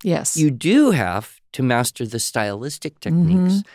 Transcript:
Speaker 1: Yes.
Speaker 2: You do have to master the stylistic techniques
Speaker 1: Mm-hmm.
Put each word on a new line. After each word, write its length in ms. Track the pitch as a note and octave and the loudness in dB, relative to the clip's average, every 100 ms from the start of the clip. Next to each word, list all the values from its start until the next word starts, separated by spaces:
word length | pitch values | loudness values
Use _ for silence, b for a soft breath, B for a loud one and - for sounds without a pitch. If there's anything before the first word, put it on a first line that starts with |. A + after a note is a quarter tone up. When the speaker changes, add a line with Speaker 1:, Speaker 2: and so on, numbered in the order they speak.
Speaker 1:
Yes. 320 | G#3 E3 - D#3+ | -4 -2 -2 0
Speaker 2:
You 160 | D3+ | 0
do 400 | B2+ D#3 B3+ D4 | 2 2 4 4
have 480 | E3+ F#2 F#2 - - _ | 2 0 -2 -6 -18 _
to 80 | - | -4
master 420 | C3 A#2+ B2 - A#2 | 0 2 0 -4 -6
the 140 | A2+ | -6
stylistic 800 | - - G#2+ G2+ C3+ C#3+ D#3 - | -4 -2 -4 -4 -10 -10 -12 -10
techniques 540 | - E3+ E3 F#3 F3+ | -2 2 2 2 2
Speaker 1:
Mm-hmm. 140 | G3 G3+ | 0 -2